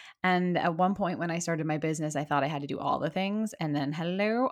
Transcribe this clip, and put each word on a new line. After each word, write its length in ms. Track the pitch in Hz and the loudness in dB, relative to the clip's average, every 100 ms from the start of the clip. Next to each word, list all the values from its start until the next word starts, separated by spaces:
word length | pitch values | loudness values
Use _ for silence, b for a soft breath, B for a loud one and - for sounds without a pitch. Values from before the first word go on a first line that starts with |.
| B B | B B
And 340 | 185 180 180 170 | 2 4 4 2
at 180 | 175 | 2
one 200 | 165 185 | 2 2
point 240 | 196 180 175 | 2 -2 -2
when 120 | 170 | -2
I 80 | 165 | -2
started 260 | 170 160 | -2 -2
my 120 | 156 151 | 0 0
business, 380 | 160 156 156 | 0 -2 -2
I 80 | 147 | -2
thought 200 | 151 143 | 0 2
I 40 | 139 | 2
had 140 | 143 | -2
to 60 | 139 | -4
do 120 | 135 | -2
all 200 | 143 143 | 0 0
the 100 | 156 | 0
things. 440 | 185 196 214 220 - | -2 -2 -2 -4 -2
And 160 | 156 | -2
then, 160 | 143 143 | 0 0
"Hello, 580 | 156 170 190 208 233 269 | -2 -2 0 0 2 0